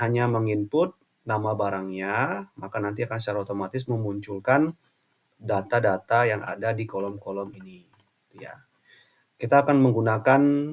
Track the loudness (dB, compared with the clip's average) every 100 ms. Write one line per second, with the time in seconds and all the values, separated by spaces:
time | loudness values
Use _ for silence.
0 | 0 2 2 0 0 -2 0 0 -2 -4
1 | _ _ -6 -2 -2 -2 -2 -4 -6 -6
2 | -4 -2 -2 -4 -10 -14 -10 -6 -4 -4
3 | -4 -4 -4 -4 -4 -6 -6 -6 -4 -4
4 | -4 -6 -8 -4 2 4 2 -2 _ _
5 | _ _ _ _ -4 -2 0 2 2 0
6 | 2 2 2 0 -6 -6 -4 -2 -4 -6
7 | -6 -8 -8 -8 -8 -12 -20 -20 _ -20
8 | -20 _ _ -18 -16 -18 _ _ _ -20
9 | _ _ _ -8 4 6 6 6 6 4
10 | 2 2 4 6 4 2 -2